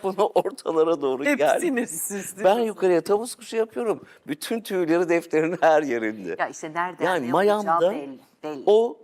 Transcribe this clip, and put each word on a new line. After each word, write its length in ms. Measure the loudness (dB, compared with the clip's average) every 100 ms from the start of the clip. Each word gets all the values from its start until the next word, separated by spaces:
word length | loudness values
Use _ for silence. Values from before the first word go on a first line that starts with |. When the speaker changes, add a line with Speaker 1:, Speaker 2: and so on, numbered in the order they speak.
Speaker 1:
bunu 220 | -2 0 2
<laughs> 80 |
ortalara 680 | 2 0 -2 -2 2 2 2
doğru 240 | 0 0
gel." 300 | 0 2 2
Speaker 2:
Hepsini 320 | 2 0 -2 -4
süslü 580 | -6 -8 -8 -10 0
Speaker 1:
Ben 100 | 2
Speaker 2:
süslü. 120 | 2 0
Speaker 1:
yukarıya 340 | 0 2 2
tavus 340 | 2 0 -2
kuşu 220 | -12 -6 -4
yapıyorum. 480 | -4 -4 -4 -4 -8 -16 -10
Bütün 340 | -8 -6 -6
tüyleri 480 | -4 -2 2 2 2
defterin 480 | 0 0 0 0 2
her 220 | 4 4
yerinde. 540 | 2 0 -2 -4 -8 -6
Speaker 2:
Ya 100 | -6
işte 260 | -8 -10
nereden 300 | -6 -8 -4
Speaker 1:
Yani 160 | -2 -2 0
Speaker 2:
ne 60 |
olacağı 280 | 2 2 2
Speaker 1:
mayamda 280 | 0 2 0
Speaker 2:
belli, 280 | -2 -8 -16 _ _
belli. 200 | -12 -4 2
Speaker 1:
o 320 | 4 2 -4